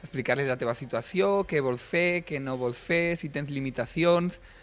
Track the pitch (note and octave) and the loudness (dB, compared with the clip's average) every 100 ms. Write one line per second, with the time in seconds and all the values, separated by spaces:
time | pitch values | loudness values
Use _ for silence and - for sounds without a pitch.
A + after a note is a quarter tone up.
0 | - C3+ A#2+ B2 C#3 B2+ A#2+ - B2+ A2+ | -8 -4 0 2 2 0 0 -2 -2 -4
1 | - F3+ G3 G3+ F#3+ D#3 C3+ B2 - F3 | -2 2 4 2 2 0 0 -2 -2 2
2 | F3 F3 E3+ D3 C3+ C3 B2 A#2+ - E3+ | 2 0 -2 -6 -4 -2 -2 -4 0 2
3 | E3+ E3+ D3+ C#3+ C#3+ C#3+ C3+ B2 A2+ - | 2 0 -4 -6 -4 -4 -4 -4 -4 2
4 | E3+ F3 F3 - - - | 4 6 2 -4 -18 -20